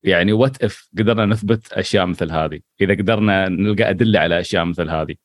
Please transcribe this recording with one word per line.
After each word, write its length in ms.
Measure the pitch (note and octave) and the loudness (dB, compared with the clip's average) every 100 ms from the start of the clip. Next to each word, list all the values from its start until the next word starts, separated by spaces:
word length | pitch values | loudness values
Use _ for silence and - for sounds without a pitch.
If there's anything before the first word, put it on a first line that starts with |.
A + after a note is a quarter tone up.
يعني 340 | - F2+ F#2 G#2+ C3 | 2 2 2 2 0
what 40 | C3 A2 | 0 -4
if 220 | - _ - | -6 _ -2
قدرنا 280 | G#2+ A2 G#2 | 0 2 2
نثبت 460 | A2 G#2 A2+ - | 0 0 -2 -2
أشياء 340 | - - G2+ F2+ | -8 -2 0 0
مثل 260 | F2 E2+ | -2 -4
هذه، 280 | D#2+ D#2 D#2 _ _ | -2 -4 -6 _ _
إذا 140 | G2 | 0
قدرنا 540 | G2 G2 A2 G#2+ F#2+ F#2+ | 0 0 2 2 2 0
نلقى 420 | F2+ G#2 G#2 A2+ | 0 -2 0 0
أدلة 300 | F#2 A2+ G2 | 2 2 2
على 200 | D#2+ E2+ | 2 0
أشياء 240 | F2 F#2 | -2 -2
مثل 260 | E2+ E2+ D#2+ | -2 -2 -4
هذه 240 | D#2+ D#2+ - | -4 -6 -10